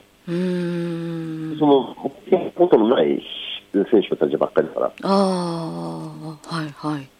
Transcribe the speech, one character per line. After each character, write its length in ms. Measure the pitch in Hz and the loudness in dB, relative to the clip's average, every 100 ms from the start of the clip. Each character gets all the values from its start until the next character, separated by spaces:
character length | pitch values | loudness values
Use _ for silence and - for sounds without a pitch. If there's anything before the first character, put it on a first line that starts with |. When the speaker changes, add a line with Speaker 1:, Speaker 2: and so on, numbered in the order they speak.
| _ _ - | _ _ -6
Speaker 1:
う 20 | |
ー 1200 | 170 180 180 175 175 170 165 170 165 160 160 156 151 | -2 0 -2 -2 -4 -4 -6 -6 -6 -6 -8 -6 0
ん。 40 | |
Speaker 2:
そ 60 | 151 | 4
の、 260 | 139 117 - - - - | 4 2 -6 -8 -8 0
経 80 | 185 | 0
験 140 | - | 0
こ 160 | - 180 | 0 4
と 100 | 139 | 6
の 100 | 107 131 | 6 4
な 80 | |
い 180 | 73 69 - - - - - | 2 0 -4 -12 -12 -14 -2
選 280 | 98 92 104 | 0 4 4
手 140 | - 80 | 2 0
た 140 | 73 | 0
ち 80 | 73 | 2
ば 100 | 76 | 2
っ 60 | |
か 80 | 80 | 2
り 80 | 76 | 0
だ 40 | - | 0
か 40 | |
ら。 60 | 62 | -4
Speaker 1:
あ 40 | - | -2
あ、 1500 | 190 196 190 180 175 165 165 170 165 165 160 156 156 151 - 165 | 0 2 2 0 -2 -4 -6 -8 -8 -8 -10 -12 -12 -14 -8 -6
は 80 | |
い、 60 | 151 | -6
は 300 | 139 156 147 | -8 -6 -6
い。 100 | 131 | -8